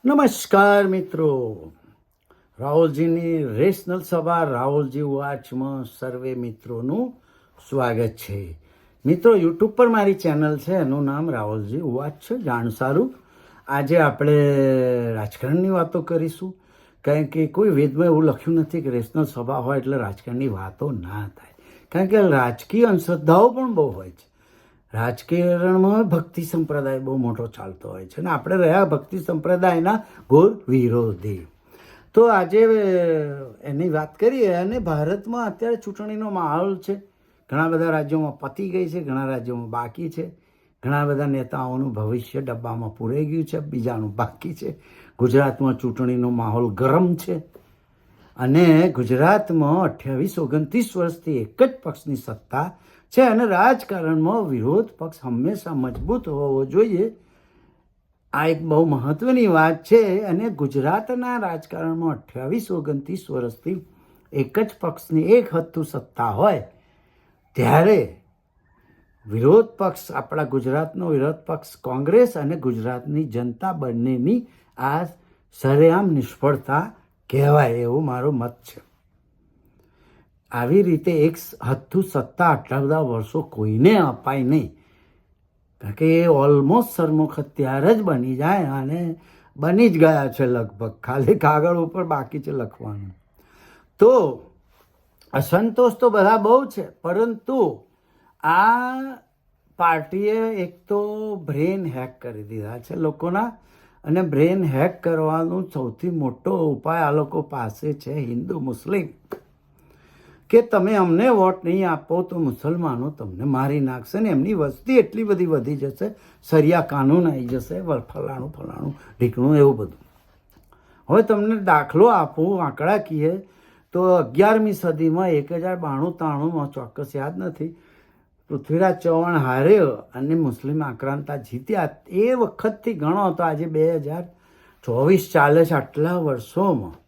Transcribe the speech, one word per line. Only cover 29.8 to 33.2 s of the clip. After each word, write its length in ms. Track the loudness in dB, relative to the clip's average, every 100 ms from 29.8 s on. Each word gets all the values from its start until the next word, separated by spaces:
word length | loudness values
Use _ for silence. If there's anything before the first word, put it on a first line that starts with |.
| 0 -2 -4 -20 4
ઘોર 300 | 6 6 2 0
વિરોધી. 800 | 2 2 2 0 -4 -8 -10 -12 _ _ -20 -20 -20 _
તો 120 | 4 6
આજે, 380 | 4 2 4
અ, 340 | 6 4 2 2 2 0